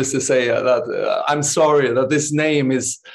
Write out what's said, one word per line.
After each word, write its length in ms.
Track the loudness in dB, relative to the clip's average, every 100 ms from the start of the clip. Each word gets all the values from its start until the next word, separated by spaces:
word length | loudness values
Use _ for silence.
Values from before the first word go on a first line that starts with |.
used 120 | -2
to 80 | -2 0
say, 100 | 0 2
uh, 140 | 0 2
that, 140 | 0 0
uh, 340 | -4 -2 -2 0
"I'm 120 | -2
sorry 460 | -2 2 4 4 2 0
that 100 | 0
this 240 | 0 -2 0 0
name 260 | 0 0 0
is, 80 | -2 -8 -14